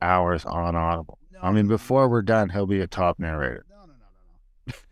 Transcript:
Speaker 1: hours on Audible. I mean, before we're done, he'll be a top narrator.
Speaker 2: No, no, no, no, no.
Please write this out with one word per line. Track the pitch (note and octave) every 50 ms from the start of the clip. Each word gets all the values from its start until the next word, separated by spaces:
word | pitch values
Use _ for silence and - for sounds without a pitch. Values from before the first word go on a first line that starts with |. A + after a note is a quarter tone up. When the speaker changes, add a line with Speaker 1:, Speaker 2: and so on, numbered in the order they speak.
Speaker 1:
hours | - F2 F2+ F2+ F2 F2 F2 D#2+ -
on | - - E2+ E2+ E2+ E2+ E2+
Audible. | E2 E2 E2+ E2 D#2+ - - _ _ - - -
I | F#2 F2+
mean, | G2+ G#2+ G#2 G2+
before | A2 G#2 - - B2+ C3+ C3+ B2+
we're | A#2+ A#2
done, | G2+ F#2+ A2+ A2+ G#2 F2+
he'll | F2 G2+ G2+ F#2+
be | G2+ G2
a | F#2 F2
top | - - F#2 F2 E2+ -
narrator. | F2 E2 D#2+ D2+ C#2 B1 A#1 G1+ - _
Speaker 2:
No, | - -
no, | - -
no, |
no, | - _ G#2+ G2+ G2 _ _ _ _ _ _ _ _ _ - -
no. | - - - _